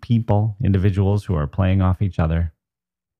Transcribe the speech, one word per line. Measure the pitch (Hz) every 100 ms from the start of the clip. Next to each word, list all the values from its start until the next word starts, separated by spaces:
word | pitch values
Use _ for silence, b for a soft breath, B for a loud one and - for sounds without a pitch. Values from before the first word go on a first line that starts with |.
people, | - 117 110 104 110 101
individuals | 95 95 98 92 98 104 -
who | 82
are | 73
playing | - 92 95
off | 92 92
each | 101 -
other. | 82 82 85 - _ _ _ _ _